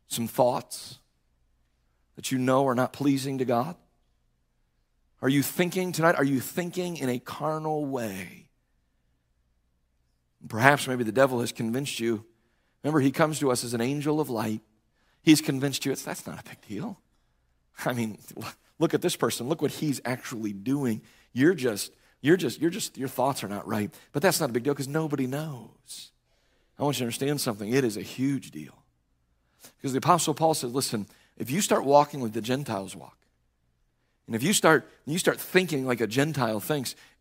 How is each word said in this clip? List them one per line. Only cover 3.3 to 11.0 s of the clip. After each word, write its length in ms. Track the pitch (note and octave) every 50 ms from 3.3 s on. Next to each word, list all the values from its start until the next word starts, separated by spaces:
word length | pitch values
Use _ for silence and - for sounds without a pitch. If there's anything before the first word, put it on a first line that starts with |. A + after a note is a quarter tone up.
| C3+ C3
to 80 | B2+
God? 300 | A#2+ A#2+ A#2 C3 E3 F3 - _ _ _ _ _ _ _ _ _ _ _ _ _ _ _ _ _ _ _ _ _ _ _ _ _ _ _ _ C3
Are 60 | C3
you 120 | C#3 C#3+ C3+
thinking 500 | - - - F3+ F3 - F#3+ F#3 F#3 D#3+
tonight, 240 | D3 D#3+ E3 F3
are 80 | - C#3+
you 160 | C#3 C#3 B2+
thinking 580 | A#2 - - F#3 F3 F3 E3 F3+ F3+ F3 E3+ D3
in 100 | C3+ B2+
a 100 | B2 B2+
carnal 680 | - - - - D3 D#3 D#3 D#3 D#3 D#3 D#3 D3+ D3
way? 600 | C#3 C3+ C3 A2+ G#2+ F#2 F#2+ F#2 E2+ - - - _ _ _ _ _ _ _ _ _ _ _ _ _ _ _ _ _ _ _ _ _ _ _ _ _ _ _ _ _ _ _ _ _ _ _ _ _ _ _ D#2+ -
Perhaps 380 | - G#2+ B2 C#3 D3 C#3 -
maybe 180 | C3 B2+ B2